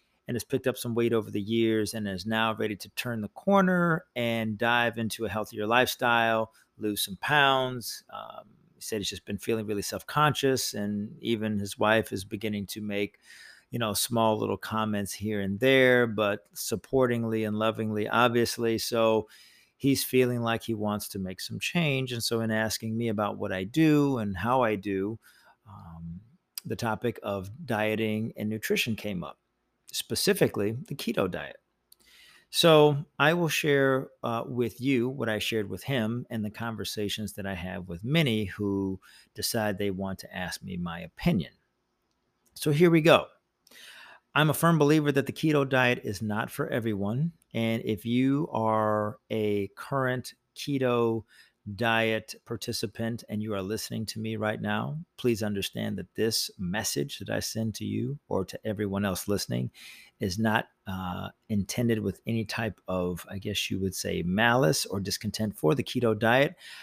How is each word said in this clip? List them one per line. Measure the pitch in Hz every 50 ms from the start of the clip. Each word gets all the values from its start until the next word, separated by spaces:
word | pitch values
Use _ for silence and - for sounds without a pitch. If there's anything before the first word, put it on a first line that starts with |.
| _ _ _ _ _ -
and | 123
has | 113 -
picked | - - 127 -
up | 131 117
some | - - 120 113
weight | 117 117 113 113
over | 113 104 104
the | 104 107
years | 98 104 113 113 113 113 110 110 107 101 -
and | 113 104
is | 98 95 90 92
now | 110 110 110 113 113
ready | 107 110 110 107 104
to | - - 104
turn | - - - 123 117 110
the | 104 -
corner | - - - 196 196 196 190 185 185 175 175 170 160 - - _ _
and | 123 117 117 117 113 110 110 107 101
dive | 117 117 120 120 120 117 113 117
into | 113 104 - - 113
a | 104
healthier | 101 107 104 - 113 107 104
lifestyle, | 107 117 123 127 - - - 123 120 117 117 117 113 113 113 110 - _ _ _ _ _
lose | - 107 107 101 -
some | - 104 95 -
pounds. | - - 147 147 139 139 135 131 131 127 127 120 110 - - - - -
Um, | - 104 - - - - - - - _ _ _ _
he | _
said | - - 110 107
he's | 95 -
just | 98 85 -
been | - 101 98
feeling | - - 113 113 107
really | 107 104 101
self-conscious, | 92 - - 135 - - - 147 151 147 135 - - 135 131 - - - -
and | 104 104 104 104 101 104 113 - -
even | - 117 117 104 110 107 107 101
his | 101 98 - -
wife | 104 107 110 113 107 -
is | 123 101 95
beginning | 101 107 98 113 110 104 104 98
to | - - 110
make, | 107 104 101 101 104 101 - _ _ - - - - - - - _ _
you | 127 120
know, | 117 107 98
small | - - - 117 113 113 110 107 107
little | 110 101 101 -
comments | - - 110 110 110 107 104 101 101 - -
here | - 98 107 107 101
and | 98 95 101 98
there, | 127 131 135 131 131 127 123 123 120
but | 117 104 107 107 101 104 - - _
supportingly | _ - - - 113 92 - - 131 131 127 120 120 117 117 113 110 110 110
and | 107 107 107
lovingly, | 110 113 110 110 110 110 107 104 107
obviously. | 107 110 113 123 123 117 120 117 - - - 117 113 113
So | 107 - - 120 117 113 110 110 110 107 - - - - - _ _ _ _ _ _
he's | - 139 135 - -
feeling | - - 127 127 123 123 120
like | 117 113 117 110
he | - - 113
wants | 104 107 104 104 104 - -
to | - 101
make | 92 92 92 -
some | - - 113 107
change. | - - - 175 165 147 135 131 131 127
And | 123 117
so | - - 117 113
in | 113 110
asking | 110 110 110 110 - - 113 110 110 113
me | 117 113
about | 104 107 104 101 104 98
what | 101 101
I | 98 92 95
do | 107 120 160 160 156 151 147 143 139 135 117
and | 107 101 95
how | 87 98 117 131 131
I | 123 110 107
do, | 101 98 104 98 95 98 107 113 - _ - _ _ _ - _ _ _
um, | 107 98 101 101 85 82 82 85 82 85 92 110 - _ _ _ _ _ - -
the | 117 117
topic | - 120 113 110 107 - 120 107 -
of | - 107 101 98 92 101 110 151 170
dieting | 120 117 104 107 107 107 107 113 107 107 107 113 - -
and | - 104 107
nutrition | 110 107 - - 107 104 - 123 107
came | - - 107 98 87 80
up, | 69 - - _ _ _ _ _ _ _ _ _ -
specifically | - - - - 113 - - 196 202 - 156 110 - 104 101 104 113 127 180 -
the | 143
keto | - - 233 - - - 92
diet. | 85 78 71 67 - - _ _ _ _ _ _ _ _ _ _ _ - - - - - _ _
So | - - - 170 156 151 151 151 143 143 - - _ -
I | 139 151
will | 170 175 170 156
share, | - - - 151 143 139 135 135 131 131 143 - - _
uh, | - 117 117 117 -
with | 135 131 120 120 107 - -
you | 120 139 135 117 117 131
what | 135 139 120 110
I | 107 107
shared | - - 117 110 104 98
with | 98 90 -
him | - 135 123 110 110 120 120 - -
and | 120 113 104
the | 107
conversations | - - 117 117 110 104 98 - - 107 104 98 - 110 107 98 -
that | 101 98
I | 98 98
have | 87 90 92 92 92 90 92
with | 87 85 104
many | 123 147 170 156 127 110 107 104
who | 92 - - 104 101 98 98 98 95 95 - - - - - _ _ _
decide | 107 101 - - 117 107 104 98 95
they | 104 101
want | 95 92 98 95 92 -
to | - - -
ask | 95 90 87 - -
me | 104 95 92
my | 87 87 85 85 87
opinion. | 85 85 - - - 175 160 95 69 - - _ _ _ _ _ _ _ _ _ _ _ _ _ _ _ _ _ _ _
So | _ - - 151
here | 143 147 180 170
we | 165 160
go. | 151 165 139 92 69 - - _ _ _ _ _ _ _ - - - - - - - - - - _ _
I'm | - 139 151 156
a | 139
firm | - 165 170 165 151
believer | 147 143 156 156 147 143
that | 135 143 -
the | -
keto | - - - 160 147 143 139 131
diet | 135 127 127 123 123 - -
is | 117 104 -
not | 110 107 104 107 123 -
for | - - - -
everyone. | - 123 110 113 104 95 98 101 113 131 160 170 - _ _ _
And | - 113 113 113 113 113 -
if | 113 107 101 -
you | 117 120 123 131 135 139 143 - -
are | - 113 110 110 110 110 107 107 107 107 104 107 110 - _ _
a | 113 110 107 104 104 101 98 98 -
current | - - - 139 135 131 127 127 127 - - - _ _ _ _
keto | - - 147 139 131 131 123 123 120 117 113 113 113 - - _ - - _ _ _ _ 107 101
diet | 95 120 117 113 113 113 110 110 110 110 - - - _
participant | - 120 - - - 110 - - 101 - - 117 113 117 110 - -
and | 107 104
you | 107 110 104
are | 98
listening | 95 98 110 107 - - 117 113 110
to | - - 110
me | 110 110 110
right | 107 107 107 110 110
now, | 107 104 104 107 117 139 147 160 175 - _
please | - - 123 117 98
understand | 110 104 101 98 95 - - 113 110 107 104 95
that | 87 - _
this | - 107 113 113 - - - - -
message | 95 87 95 110 113 - - 139 143 139 - -
that | 98 107
I | 110 104
send | - - - 110 113 110 101
to | - 107
you | 101 104 107 117 131 143 - - -
or | 95 95 92
to | - - - -
everyone | 110 101 101 107 98 98 98 104
else | 98 90 - -
listening | 98 101 95 - - - 62 127 120 - - - - - - - - _ _
is | 110 95 87 107
not, | 113 110 107 - - - _ _ _
uh, | 101 92 92 92 90 90 95 95 95 - _ _ -
intended | 110 101 95 - - 123 120 117 113 107
with | 104 98 92 - _
any | - 113 113 107
type | - - - 117 107 92 - _
of, | - 92 92 90 90 90 85 - -
I | 98 95
guess | 92 107 101 - - -
you | 104 95
would | 95 95 -
say, | - - 95 90 87
malice | 85 87 92 104 117 120 120 127 143 156 143 - -
or | - - 101
discontent | 92 101 - - - 104 - - 110 104 - -
for | - 151 156
the | 127
keto | - - - 127 120 113 110
diet, | 104 113 113 120 131 143 151 180 - - - - -